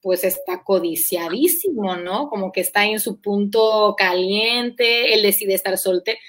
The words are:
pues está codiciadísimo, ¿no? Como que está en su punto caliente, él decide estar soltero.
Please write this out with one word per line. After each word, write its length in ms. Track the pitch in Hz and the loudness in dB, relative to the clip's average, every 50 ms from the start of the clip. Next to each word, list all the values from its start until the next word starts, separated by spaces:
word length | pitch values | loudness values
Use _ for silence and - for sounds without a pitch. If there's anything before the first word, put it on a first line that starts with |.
pues 240 | _ 196 185 180 190 | _ 0 0 2 0
está 360 | 185 185 - - - 185 185 - | -2 -2 -2 -6 -8 -8 -8 -2
codiciadísimo, 1300 | - 196 185 170 170 165 160 - - - 175 165 165 170 233 285 349 349 - - 403 320 226 202 190 185 | 0 0 2 2 0 -4 -2 -4 -2 -2 -4 -4 -4 -2 0 2 2 2 2 -2 -2 -2 -2 -2 -4 -4
¿no? 320 | 175 175 180 185 220 294 285 | -4 -6 -4 -4 -4 -4 -4
Como 220 | - 202 190 185 | -4 -6 -6 -4
que 80 | 185 190 | -4 -4
está 260 | 180 - - 208 202 | -4 -2 0 2 2
en 140 | 208 214 220 | 2 0 -2
su 220 | 208 - 202 - | -4 -6 -6 -6
punto 760 | _ 208 202 202 208 202 202 226 220 220 220 214 214 208 208 - | _ -2 0 0 0 0 2 2 4 4 4 4 4 2 4 2
caliente, 1160 | 196 185 180 185 185 185 196 208 220 233 240 240 240 240 240 - 247 233 233 233 233 214 220 | 0 2 2 0 0 0 0 0 0 0 0 0 -2 -4 -2 0 2 2 4 2 2 2 2
él 80 | 220 | 4
decide 320 | 208 202 196 - 214 196 190 | 4 2 2 0 0 0 -2
estar 240 | 185 - 196 190 190 | -2 0 -2 -4 -2
soltero. 420 | - 190 185 180 180 - 226 - - | 0 0 0 0 0 -2 -6 -6 -8